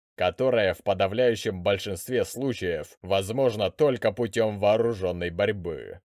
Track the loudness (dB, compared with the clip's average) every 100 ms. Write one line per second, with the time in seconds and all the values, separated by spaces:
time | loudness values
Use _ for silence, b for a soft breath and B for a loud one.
0 | _ -2 -2 0 0 2 2 0 -2 0
1 | 0 2 2 2 -2 -2 0 0 -2 -8
2 | -4 -2 -2 -4 -4 -2 -4 -4 -8 -14
3 | -2 0 0 0 0 2 -2 2 2 2
4 | -2 0 -4 0 0 2 4 4 2 0
5 | -2 -2 -4 0 0 0 -6 -8 -12 -16
6 | _